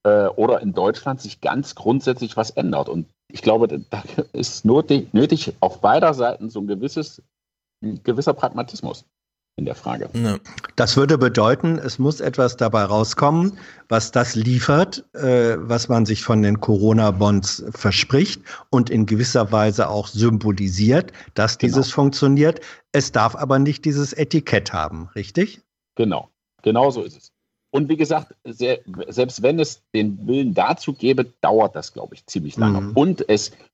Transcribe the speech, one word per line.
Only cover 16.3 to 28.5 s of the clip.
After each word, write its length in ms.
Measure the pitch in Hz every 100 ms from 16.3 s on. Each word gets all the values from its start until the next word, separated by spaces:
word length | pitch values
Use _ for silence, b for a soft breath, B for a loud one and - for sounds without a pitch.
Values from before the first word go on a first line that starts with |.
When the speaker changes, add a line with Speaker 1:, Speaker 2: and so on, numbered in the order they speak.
| 113
Speaker 3:
den 160 | 104 107
Corona-Bonds 1040 | - 104 107 113 107 95 104 101 95 - -
verspricht 720 | - 104 92 - 135 208 - B B B
und 220 | 127 117
in 160 | 117 104
gewisser 440 | 107 123 127 104
Weise 380 | 107 107 101 85
auch 160 | 104 101
symbolisiert, 1080 | 104 117 110 107 98 98 92 107 143 180 B B
dass 240 | - 110 -
dieses 300 | 123 127 135
Speaker 1:
Genau. 80 | -
Speaker 3:
funktioniert. 640 | 139 139 143 139 151 160 B B B
Es 200 | 147 135
darf 240 | 135 113 117
aber 220 | 139 135
nicht 260 | 143 147
dieses 300 | 160 143 139
Etikett 600 | - 147 160 - 107 95
haben, 360 | 87 76 80 82 -
richtig? 460 | 98 - 214 - _ _ _ -
Speaker 1:
Genau, 340 | 110 78 - _ _ _
genau 300 | - 113 139
so 100 | 123
ist 160 | 90 76
es. 140 | _ _ _ _ _
Und 180 | 139 143
wie 80 | 156
gesagt, 380 | 147 156 - -
se-, 380 | 123